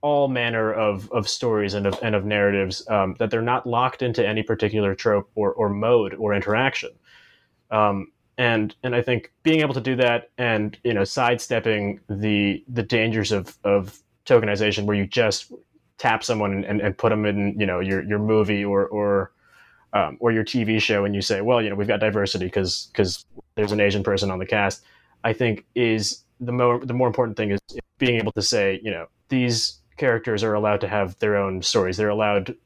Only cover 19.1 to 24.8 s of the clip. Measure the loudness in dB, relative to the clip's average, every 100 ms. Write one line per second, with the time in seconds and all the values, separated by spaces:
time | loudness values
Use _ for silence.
19.1 | 0 -2 _ _ _ _ _ _ 0 0
20.1 | 0 0 0 0 -2 0 0 2 2 0
21.1 | -2 -2 -2 2 2 2 -2 0 2 2
22.1 | 2 0 -2 -2 -2 -2 -4 -8 -2 0
23.1 | -2 -14 -20 -14 -4 -2 2 2 2 0
24.1 | 0 -2 -4 -2 0 0 -2